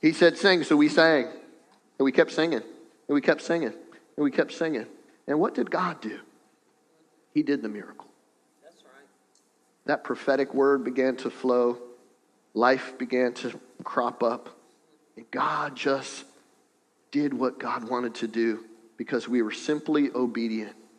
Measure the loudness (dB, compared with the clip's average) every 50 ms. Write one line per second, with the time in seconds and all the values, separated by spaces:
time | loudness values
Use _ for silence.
0 | 4 2 4 6 6 6 6 6 4 4 4 4 4 4 4 6 6 6 6 6
1 | 6 6 6 4 2 0 -6 -14 -20 -20 -20 -20 _ _ _ _ _ _ _ _
2 | 0 2 4 4 4 4 2 0 0 0 0 -2 -4 -8 -18 -20 -20 -20 _ _
3 | _ _ -2 0 2 2 0 0 0 -2 -2 -2 -2 -4 -6 -10 -20 -20 -20 -20
4 | _ _ _ -2 -2 0 2 0 -2 -2 -2 -4 -4 -2 -2 -4 -6 -8 -16 -20
5 | -20 _ _ _ _ -2 0 0 0 0 0 -2 -4 -2 -2 -2 -2 -2 -6 -8
6 | -10 -12 -12 -12 -16 -20 _ _ _ _ _ _ _ _ _ _ _ _ _ _
7 | _ _ _ _ _ _ _ -2 0 0 -2 -2 -2 -8 -10 -10 -14 -14 -18 -20
8 | -20 -20 _ _ _ _ _ _ _ _ _ _ _ -20 _ _ _ -20 -20 -20
9 | -20 _ _ _ _ _ _ _ _ _ _ _ _ _ _ _ _ -2 -2 -2
10 | -2 -6 -8 -6 0 0 2 2 0 0 2 2 4 4 4 2 0 -2 0 0
11 | 0 0 0 -2 -6 -8 -10 -4 0 2 2 4 4 2 0 -2 -10 -18 -20 -20
12 | _ _ _ _ _ _ _ _ _ _ _ 2 4 4 4 2 0 -10 -10 -10
13 | -8 -2 0 0 0 0 -2 -4 -10 -10 -10 -10 -20 -20 _ _ -12 -6 -4 -2
14 | -2 -2 -2 -2 -2 -2 -2 -4 -10 -16 -20 -20 _ _ _ _ _ _ _ _
15 | _ _ _ -20 -20 _ -6 -4 -2 -2 -2 -4 -6 -6 -8 -4 0 0 0 0
16 | -2 -8 -14 -14 -18 -20 -20 _ _ _ _ _ _ _ _ _ _ _ _ _
17 | _ _ -2 0 0 0 0 0 -2 -2 -2 -4 -8 -6 -6 -6 -6 -4 -4 -4
18 | -4 -4 -6 -6 -8 -6 -2 0 0 0 0 -2 -6 -16 -20 -20 _ -20 _ _
19 | -8 -4 -4 -4 -4 0 0 0 0 0 -4 -8 -4 -2 -2 -2 -2 0 2 2
20 | 2 2 0 0 -2 -2 -2 -2 -4 -4 -4 -4 -6 -8 -14 -20 -20 _ _